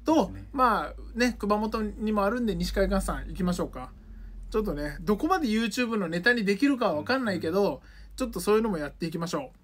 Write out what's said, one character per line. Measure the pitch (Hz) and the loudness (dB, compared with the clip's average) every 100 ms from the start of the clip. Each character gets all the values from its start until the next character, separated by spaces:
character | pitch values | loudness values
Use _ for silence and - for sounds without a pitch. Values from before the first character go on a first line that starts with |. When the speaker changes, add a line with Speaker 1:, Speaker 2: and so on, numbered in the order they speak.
Speaker 1:
と、 | - | 2
Speaker 2:
そ | 311 185 | 4 4
う | |
で | - | -2
す | |
ね。 | - | -6
Speaker 1:
ま | 285 254 196 147 | 2 4 4 -2
あ | - - 226 | -8 -8 0
ね、 | 247 226 | 0 0
熊 | 202 208 | 0 0
本 | 220 226 | 0 -2
に | 214 - 214 | -4 -4 -2
も | 208 | 2
あ | 196 | 2
る | 247 | 2
ん | 233 | 0
で、 | |
西 | 175 180 | 0 -2
海 | - 190 | 0 2
岸 | 196 | 2
さ | 190 143 | 0 -4
ん | 143 | -6
行 | |
き | 160 | -2
ま | 180 | 0
し | 175 | 0
ょ | |
う | 147 | -4
か。 | 127 - - - - - - - | -8 -14 -16 -18 -16 -14 -14 -4
ち | 220 | -2
ょ | |
っ | |
と | 208 | -2
ね、 | 147 147 - | -2 -4 -4
ど | 165 208 | 0 2
こ | 311 | 4
ま | 370 | 2
で | 269 | 2
YouTube | 214 226 254 240 226 | 2 0 0 0 0
の | 170 | -2
ネ | 175 | 0
タ | 240 | 2
に | 240 | 2
で | 196 202 | 2 2
き | 285 | 2
る | 262 | 2
か | 220 | 2
は | |
分 | 156 | 0
か | - 262 | 0 0
ん | |
な | 233 | 0
い | 170 | -2
け | 165 | 0
ど、 | 185 | 2
Speaker 2:
う | 190 | 2
ん、 | |
う | 131 | 0
ん。 | - - - - | -10 -20 -14 -6
Speaker 1:
ち | |
ょ | 254 | -4
っ | |
と | 196 | -2
そ | 190 | 2
う | 214 | 4
い | |
う | |
の | 226 | 4
も | 170 | -2
や | 143 | -6
っ | |
て | - 165 | -6 -4
い | |
き | 165 | -4
ま | 165 | -4
し | |
ょ | 156 - | -4 -6
う。 | - | -12